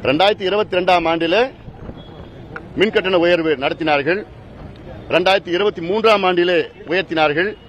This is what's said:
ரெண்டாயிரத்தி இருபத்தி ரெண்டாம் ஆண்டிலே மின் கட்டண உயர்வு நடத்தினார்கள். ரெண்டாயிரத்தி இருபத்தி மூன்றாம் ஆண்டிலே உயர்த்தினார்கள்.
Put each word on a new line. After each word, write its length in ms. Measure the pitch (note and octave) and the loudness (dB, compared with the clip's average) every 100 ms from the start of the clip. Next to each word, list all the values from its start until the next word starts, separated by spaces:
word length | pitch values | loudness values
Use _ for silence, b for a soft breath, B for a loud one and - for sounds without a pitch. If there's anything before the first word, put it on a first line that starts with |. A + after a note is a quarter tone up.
| - | 0
ரெண்டாயிரத்தி 360 | D3 G3 G#3 F#3+ | 2 2 2 0
இருபத்தி 280 | G3+ G#3+ F3+ | 0 0 0
ரெண்டாம் 280 | F#3 F3+ E3 | 2 2 2
ஆண்டிலே 300 | E3 E3 G3 C4 - - - - - - - - - - - - - | 0 2 2 0 -4 -20 -16 -18 -18 -20 -20 -20 -20 -16 -16 -10 -2
மின் 140 | G#3 G#3+ | 0 0
கட்டண 200 | F#3 F#3 E3+ | 2 2 2
உயர்வு 260 | F3 D#3+ C#3 | 2 0 0
நடத்தினார்கள். 580 | C#3+ E3 D#3 C#3+ C#3 F#3+ - - - - - - - - - D#3 | -2 -2 0 0 0 -4 -6 -18 -20 -20 -18 -18 -18 -18 -2 0
ரெண்டாயிரத்தி 360 | F#3 G3 - F3 | 2 2 0 0
இருபத்தி 240 | G#3 F#3+ E3 | 0 -2 -4
மூன்றாம் 360 | G#3+ A3 G3+ F#3 | 0 4 4 4
ஆண்டிலே 300 | F3 F3 F3 C#3+ - - | 2 2 2 0 -8 -4
உயர்த்தினார்கள். 580 | F3 F#3 E3 D#3 D3 G3 G#3+ | -4 -2 0 2 2 -2 -6